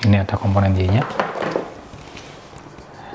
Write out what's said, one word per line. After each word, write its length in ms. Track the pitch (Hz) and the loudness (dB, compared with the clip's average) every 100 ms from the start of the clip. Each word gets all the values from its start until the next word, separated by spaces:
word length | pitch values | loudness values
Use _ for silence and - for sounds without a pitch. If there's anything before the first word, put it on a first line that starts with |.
| 110 | 4
ini 100 | 101 | 4
ada 160 | 95 101 | 4 0
komponen 400 | 101 98 98 95 | 2 4 4 4
Y-nya. 240 | 92 104 151 - - - - - - - - - - - - - - - - - - - - | 4 2 2 -2 -4 -4 -4 -4 -6 -12 -18 -18 -18 -18 -18 -18 -20 -20 -20 -20 -20 -18 -16